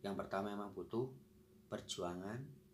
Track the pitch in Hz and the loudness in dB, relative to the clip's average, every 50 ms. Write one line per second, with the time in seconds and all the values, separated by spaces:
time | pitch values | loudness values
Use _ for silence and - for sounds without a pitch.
0 | - 98 98 95 95 - - 98 101 104 101 101 101 101 92 98 87 - - 117 | 2 2 2 2 0 2 2 2 4 2 0 0 -2 -2 -4 -6 -4 0 2 2
1 | 131 131 131 - - - - - - - - - - - 110 - - - - - | 2 2 -2 -10 -16 -18 -20 -20 -20 -20 -20 -20 -6 -4 -4 -4 -2 -4 0 2
2 | 92 87 90 90 92 101 110 127 143 160 - - - - | 2 2 2 0 0 -2 -2 -2 -4 -6 -10 -14 -18 -20